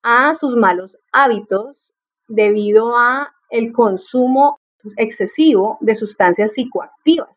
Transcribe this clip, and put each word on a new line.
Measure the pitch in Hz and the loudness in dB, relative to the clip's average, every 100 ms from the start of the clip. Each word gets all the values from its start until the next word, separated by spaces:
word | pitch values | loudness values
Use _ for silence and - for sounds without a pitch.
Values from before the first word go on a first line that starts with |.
a | 233 240 262 320 | 0 2 2 -2
sus | 285 | -2
malos | 240 196 180 190 _ _ | 0 0 0 -8 _ _
hábitos, | 262 269 214 208 190 247 285 _ _ _ _ _ | 0 2 0 -4 -6 -6 -16 _ _ _ _ _
debido | 214 208 208 208 208 233 240 | 0 2 0 2 2 2 0
a | 240 269 285 _ _ | 0 -2 -8 _ _
el | 233 233 | -6 -4
consumo | 233 226 185 - 254 247 262 285 285 _ _ 208 202 | 0 0 0 -4 -2 0 2 2 0 _ _ -16 -6
excesivo | 220 - 190 - 320 214 202 - | -6 -4 -8 2 2 4 0 -2
de | 214 | -2
sustancias | 214 208 - 185 180 214 | -2 -6 -2 0 0 -2
psicoactivas. | 214 240 185 - _ - 330 - | -4 -8 -8 -10 _ 0 0 -2